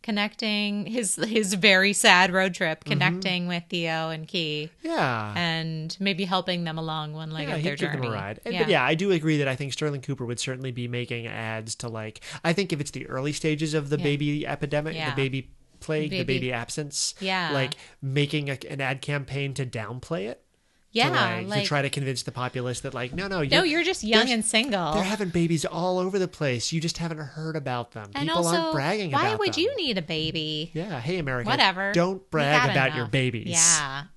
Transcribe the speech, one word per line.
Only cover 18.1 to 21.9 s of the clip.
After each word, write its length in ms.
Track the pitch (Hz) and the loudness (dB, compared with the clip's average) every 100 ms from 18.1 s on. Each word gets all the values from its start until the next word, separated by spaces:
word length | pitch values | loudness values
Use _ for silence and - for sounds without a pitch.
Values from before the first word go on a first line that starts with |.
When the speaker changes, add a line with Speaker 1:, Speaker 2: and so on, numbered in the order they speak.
| 139 143 151 143 | 0 2 0 -2
Speaker 2:
a, 80 | 131 - | -6 -6
an 120 | 143 | -4
ad 200 | 135 135 | -2 -2
campaign 520 | - 147 131 139 139 131 | -4 -4 -4 -4 -4 -4
to 100 | 127 | -4
downplay 640 | 117 104 127 - 165 208 | -6 -8 -10 -6 -6 -4
it. 160 | 262 _ _ _ _ _ | -10 _ _ _ _ _
Speaker 1:
Yeah, 140 | 220 262 | 0 2
Speaker 2:
To, 80 | 302 | 4
like, 320 | 202 - 185 | 2 0 -2
Speaker 1:
like 140 | 208 | 0
Speaker 2:
to 40 | 202 | 2
try 120 | 147 | 2
to 80 | |
convince 340 | 139 | 0